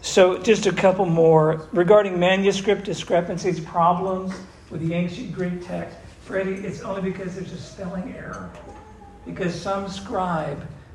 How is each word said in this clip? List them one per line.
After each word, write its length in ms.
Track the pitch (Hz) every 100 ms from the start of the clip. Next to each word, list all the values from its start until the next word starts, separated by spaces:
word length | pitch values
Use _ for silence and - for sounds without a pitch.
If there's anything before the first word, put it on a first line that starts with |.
So 380 | - - 185 180
just 260 | - 214
a 80 | 202
couple 320 | 170 196 190
more. 640 | 190 165 160 160 156 156 -
Regarding 460 | 190 175 208 196 180
manuscript 680 | 175 190 196 196 - 202
discrepancies, 760 | - - - 175 175 175 196 165
problems 720 | - 175 170 180 190 185 185 - - - -
with 100 | 160
the 140 | 165
ancient 400 | 170 180 - 220
Greek 320 | 165 180 175 -
text, 320 | 175 170 - - -
Freddie, 320 | - 196 190
it's 260 | 190 196 -
only 220 | - 196
because 320 | 190 185 185
there's 180 | 190 180
a 60 | -
spelling 560 | - - 185 180 - -
error. 340 | 85 120 180 - - - - - - - -
Because 280 | 170 185
some 360 | 170 196 196 190
scribe 760 | - - 208 185 165 151 143 - - -